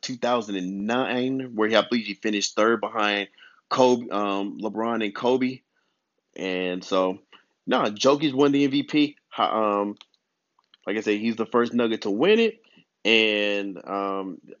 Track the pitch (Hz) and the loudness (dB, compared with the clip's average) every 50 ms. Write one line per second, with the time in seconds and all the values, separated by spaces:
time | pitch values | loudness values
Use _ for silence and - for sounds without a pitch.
0 | - - 131 120 - 120 123 120 107 104 101 95 90 92 98 98 101 107 117 127 | -8 -10 -8 -4 -2 0 0 0 -2 -2 -4 -4 -4 -4 -6 -6 -4 -2 -2 -2
1 | 131 95 123 123 123 131 135 131 131 127 120 107 107 107 110 107 98 - 123 120 | -2 -2 -2 -2 -2 -2 -2 -4 -6 -6 -4 -2 0 2 4 4 2 2 0 -2
2 | 107 104 101 - - 110 104 101 98 - - - 107 113 117 107 104 101 110 117 | -2 -4 -6 -6 -4 -2 -2 0 -2 -2 0 2 2 4 2 2 0 -4 -2 0
3 | 107 104 104 101 98 - _ _ - - _ _ _ - - - 131 127 123 120 | 0 0 0 0 -4 -6 _ _ -20 -20 _ _ _ -2 2 4 6 6 6 4
4 | 120 - - 101 104 101 98 98 101 101 - - 101 110 98 104 110 117 117 113 | 0 -2 -2 -2 0 0 -2 -2 -4 -6 -6 -6 -8 -8 -6 -4 -4 -2 -2 -2
5 | 110 101 101 - - 123 127 131 127 127 131 127 _ _ _ _ _ _ _ _ | -2 -4 -4 -2 0 2 2 2 0 -2 -4 -6 _ _ _ _ _ _ _ _
6 | _ _ _ _ _ _ - - 92 95 92 92 92 90 90 90 92 - 98 92 | _ _ _ _ _ _ -12 -8 -6 -4 -4 -2 -2 -2 -4 -6 -6 -2 0 0
7 | 92 92 92 95 _ _ _ - _ _ _ _ _ - 123 123 - 110 107 101 | 2 0 -2 -6 _ _ _ -20 _ _ _ _ _ -2 0 0 0 0 -2 0
8 | - 131 143 143 156 151 127 131 143 143 139 139 143 139 131 143 139 - - 151 | 2 4 4 4 2 0 2 2 4 4 4 4 2 2 2 0 -2 0 2 2
9 | 147 143 - _ _ _ - - 110 - - 110 110 107 104 101 101 104 101 - | 2 2 0 _ _ _ -4 -2 0 0 2 2 0 2 2 0 0 -2 -6 -10
10 | - _ _ _ _ _ _ _ _ _ _ _ _ _ _ _ - - 101 110 | -16 _ _ _ _ _ _ _ _ _ _ _ _ _ _ _ -8 -6 -6 -4
11 | 107 110 104 104 107 117 113 110 113 - - 120 120 117 117 120 120 113 113 110 | 0 0 0 0 0 -2 -2 -2 -4 0 0 0 2 2 0 0 0 0 0 -2
12 | - 107 98 107 147 190 214 226 226 220 - - _ _ _ _ _ _ _ _ | -2 -2 -2 0 2 4 4 4 2 0 -2 -6 _ _ _ _ _ _ _ _
13 | - 107 113 113 110 110 107 104 104 104 101 101 98 101 92 87 - - 95 98 | 0 4 4 4 4 4 2 2 0 0 0 -2 -4 -6 -8 -10 -10 -6 -4 -4
14 | 98 98 98 98 95 95 87 - - - - - | -2 -2 -4 -4 -6 -6 -10 -12 -16 -20 -20 -12